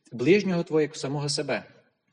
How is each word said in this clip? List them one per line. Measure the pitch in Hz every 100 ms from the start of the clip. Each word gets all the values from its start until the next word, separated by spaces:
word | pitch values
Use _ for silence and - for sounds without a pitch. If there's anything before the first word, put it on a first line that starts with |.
| _
ближнього | 117 127 208 190 175
твого, | 170 156
як | 151 -
самого | 135 147 147
себе". | 147 139 107 - - _ _ _